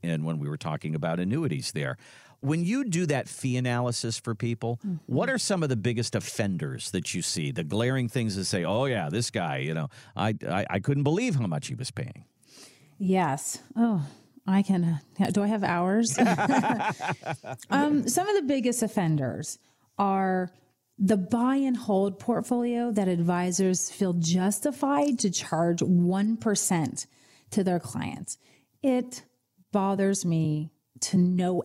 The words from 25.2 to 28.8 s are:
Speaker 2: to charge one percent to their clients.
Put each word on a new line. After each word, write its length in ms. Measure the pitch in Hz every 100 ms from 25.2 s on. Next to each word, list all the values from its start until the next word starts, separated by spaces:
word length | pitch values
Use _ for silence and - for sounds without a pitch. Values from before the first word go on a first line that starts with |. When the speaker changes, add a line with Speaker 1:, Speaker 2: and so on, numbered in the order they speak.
Speaker 2:
to 100 | 202
charge 520 | 175 - 160 170 170
one 540 | - 175 175 190 208 226
percent 720 | 226 202 - 175 143 - - _ _ _ -
to 140 | -
their 160 | 185 175
clients. 580 | - - - - - - _ _ _ -